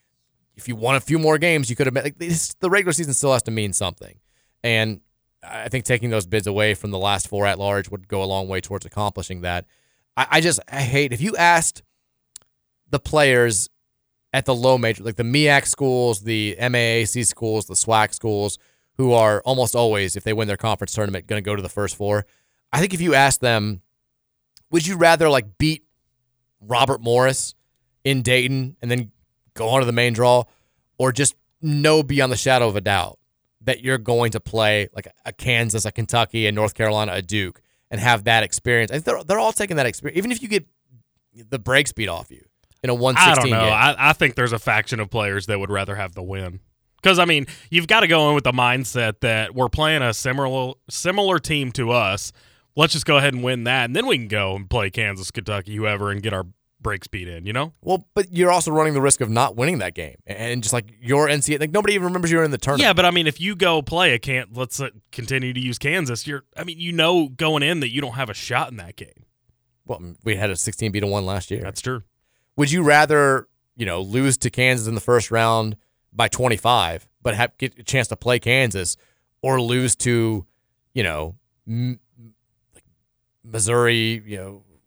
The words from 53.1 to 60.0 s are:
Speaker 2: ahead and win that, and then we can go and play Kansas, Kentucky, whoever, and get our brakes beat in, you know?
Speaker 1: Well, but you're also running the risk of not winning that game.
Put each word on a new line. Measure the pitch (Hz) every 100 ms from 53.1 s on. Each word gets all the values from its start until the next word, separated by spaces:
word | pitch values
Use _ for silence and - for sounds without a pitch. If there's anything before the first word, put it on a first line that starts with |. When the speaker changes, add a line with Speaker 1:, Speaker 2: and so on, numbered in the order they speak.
| 143
Speaker 2:
ahead | 139 127
and |
win | 123 127 117
that, | 131 120
and | 143
then | 262
we | 165
can | 113
go | 107 98 95
and | 95
play | 123 98
Kansas, | 104 107 95 92
Kentucky, | - 104 101 95 104
whoever, | 107 101 101
and | 101
get | 104
our | 98 90 - _ _
brakes | 113 101 -
beat | 104 87
in, | 85 92
you |
know? | 117 156 -
Speaker 1:
Well, | - 180 - -
but | 190
you're | 175 180
also | 175 165
running | 156 156 143
the |
risk | 139 131
of | 117
not | 113 131 104
winning | 135 175
that | 92
game. | 87